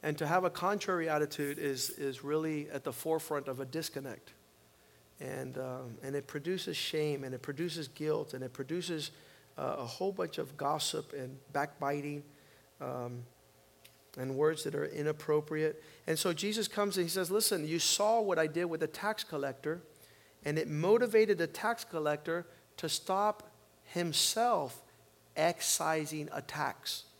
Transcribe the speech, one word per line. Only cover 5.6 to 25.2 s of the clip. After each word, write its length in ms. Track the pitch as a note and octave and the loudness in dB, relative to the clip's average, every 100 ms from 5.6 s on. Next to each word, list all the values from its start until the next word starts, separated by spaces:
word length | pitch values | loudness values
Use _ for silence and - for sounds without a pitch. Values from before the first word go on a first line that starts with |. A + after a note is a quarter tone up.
| C3 B2+ B2+ A2+ | -6 -6 -10 -10
and 120 | C3+ | -6
it 140 | C#3+ C#3 | -6 -4
produces 480 | D3 D3 F#3 - D3+ | -6 -4 -4 -2 -4
shame, 480 | - D#3 D3+ C#3 | -2 0 0 0
and 100 | C3+ | -4
it 80 | B2+ | -6
produces 460 | - C#3 F3 D#3+ C3+ | -6 -4 -4 -4 -8
guilt, 460 | - D3+ D#3 D3 | -4 0 0 0
and 100 | C3+ | -6
it 80 | B2+ | -8
produces, 580 | B2 C3 E3+ F3+ E3 D3+ - - - - - | -8 -4 -4 -2 -4 -6 -12 -20 -20 -18 -4
uh, 180 | C3+ C#3 | -4 -2
a 60 | |
whole 280 | A#2+ - F#3+ | -6 -2 -2
bunch 260 | F#3+ F3 - | -2 -4 -4
of 180 | C#3+ D3 | -6 -2
gossip 560 | C#3+ D3+ - D#3 D3+ | 0 0 0 -4 -6
and 240 | C#3+ B2+ C3+ - | -8 -8 -12 -4
backbiting, 680 | C#3+ D3 - C#3 D3 C#3+ D3 C#3+ - - - - _ | -2 -2 -2 -2 0 -2 -6 -10 -20 -20 -20 -20 _
um, 440 | C3 C3 B2 B2 B2 _ _ - - _ - - - - | -8 -6 -6 -8 -12 _ _ -20 -20 _ -20 -20 -18 -8
and 200 | C3 C3+ | -4 2
words 260 | D3+ D#3 | 2 2
that 100 | D3+ | -2
are 120 | C#3+ D3+ | -2 -4
inappropriate. 960 | - D3 D3+ - D3+ D3+ D#3 D#3 D3+ - - - | -2 -2 -2 2 2 2 0 0 0 -14 -12 -4
And 100 | D#3+ | 0
so 160 | G#3 | 0
Jesus 360 | D#3+ G3 G#3+ G#3 | 0 -2 0 -2
comes 280 | - G3+ F#3 | 0 0 2
and 80 | |
he 60 | E3+ | 0
says, 200 | F3 F3 | 0 2
"Listen, 360 | G3+ G#3+ F#3 D#3 | 2 2 2 0
you 120 | E3 | 2
saw 420 | - - G#3 A3+ | 2 4 6 4
what 180 | G#3 E3 | 4 4
I 80 | D#3 | 2
did 200 | D#3 F3 | 2 0
with 140 | D#3+ | 0
the 60 | D#3 | -2
tax 380 | - G3+ G#3+ | -2 -2 -2
collector, 580 | - D#3 C#3 B2+ D3 E3+ - - - - - - | -4 -2 -2 -2 -4 -6 -8 -20 -20 -20 -20 -8
and 140 | D3 D3+ | -2 0
it 100 | D3+ | 0
motivated 720 | D3+ F3 A3+ A#3+ A3 G#3+ F#3+ | 0 6 6 8 6 6 6
the 80 | E3+ | 2
tax 360 | - A3 A#3 | 2 -2 -2
collector 640 | - E3 D3+ D3 D3+ E3+ E3+ - - - | -4 0 2 0 0 -4 -4 -16 -20 -6
to 120 | D#3+ | -2
stop 600 | - - F#3+ G#3 G#3 - - - _ | -2 2 4 4 2 -8 -20 -20 _
himself 1000 | - F3 E3+ D3 - A3 A#3+ G3+ C#3 - - - - _ | -6 -2 2 4 4 4 4 4 2 -6 -18 -20 -20 _